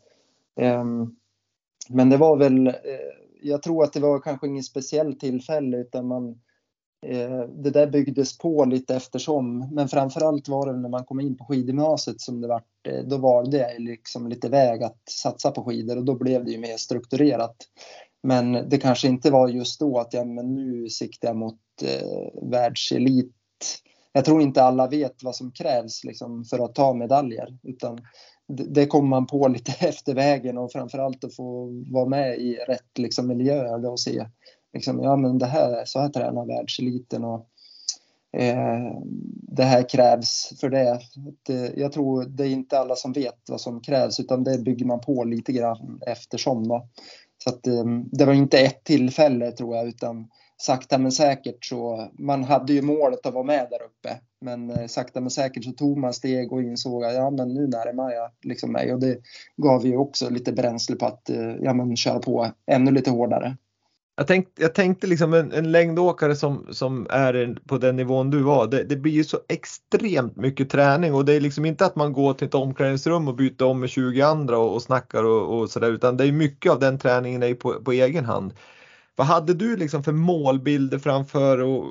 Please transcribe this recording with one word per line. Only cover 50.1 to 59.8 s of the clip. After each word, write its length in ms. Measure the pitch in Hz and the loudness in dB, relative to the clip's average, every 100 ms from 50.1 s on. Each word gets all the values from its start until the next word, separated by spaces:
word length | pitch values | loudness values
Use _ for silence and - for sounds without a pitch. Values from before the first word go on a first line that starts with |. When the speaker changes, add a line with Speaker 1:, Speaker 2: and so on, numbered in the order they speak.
| 117 113 _ _ - | -10 -16 _ _ -8
Speaker 1:
sakta 360 | - 131 - 135 | -4 -4 0 0
men 140 | 131 | 2
säkert 540 | 127 147 135 127 - - | 2 2 2 -4 -12 -10
så, 440 | 123 117 113 110 | -6 -6 -8 -10
man 300 | - 143 139 | -8 -2 -2
hade 300 | 131 135 131 | 2 2 4
ju 80 | 143 | 2
målet 440 | 147 151 139 123 135 | 2 2 2 0 -4
att 80 | |
vara 100 | 127 | -4
med 240 | 131 147 120 | 0 0 -2
där 140 | 120 | -8
uppe, 340 | 113 _ 120 117 _ _ | -12 _ -12 -12 _ _
men, 280 | 127 120 120 | -10 -10 -6
eh, 180 | 120 117 | -6 -6
sakta 340 | - 123 131 | -8 -8 -6
men 80 | 127 | -6
säkert 340 | 147 135 127 | -4 -4 -6
så 80 | 120 | -12
tog 260 | 113 143 143 | -2 -2 0
man 160 | 127 | -2
steg 400 | 120 131 127 120 | -4 -2 -2 -2
och 80 | 127 | -4
insåg 420 | 120 120 131 123 | -4 -6 -6 -4
att, 100 | 120 | -2
ja, 160 | 127 135 | -2 -2
men 240 | 135 123 | -2 -4
nu 140 | 131 143 | -2 -2
närmar 440 | 117 120 123 131 | -4 -6 -6 -6
jag 200 | 117 117 _ | -6 -8 _
liksom 300 | 135 120 120 | -10 -8 -6
mig, 220 | 123 123 | -4 -2
och 60 | 123 | -2
det 180 | 131 127 - - - - | -2 -2 -8 -20 -16 0
gav 280 | 147 127 | 4 4